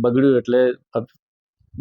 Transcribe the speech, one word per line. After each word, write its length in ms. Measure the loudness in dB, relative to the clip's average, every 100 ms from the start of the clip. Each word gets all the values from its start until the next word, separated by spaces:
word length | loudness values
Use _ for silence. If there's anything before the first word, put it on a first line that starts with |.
બગડ્યું, 380 | -2 0 2 0
એટલે 340 | 0 0 0 -2 _
અ, 60 | -10 -10 _ _ _ _ _ _ -16